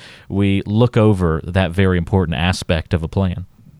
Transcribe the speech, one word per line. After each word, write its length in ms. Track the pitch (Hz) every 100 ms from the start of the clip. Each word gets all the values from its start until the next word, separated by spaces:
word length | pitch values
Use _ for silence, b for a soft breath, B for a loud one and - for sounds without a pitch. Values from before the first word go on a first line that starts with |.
| B B -
we 340 | 98 98 98 98
look 300 | 107 120 117
over 440 | 107 95 85 78
that 300 | - 95 90
very 260 | 85 95 90
important 400 | 80 95 82 69
aspect 560 | 87 - - 82 -
of 80 | 82
a 60 | 80
plan. 360 | 98 92 85 90 - -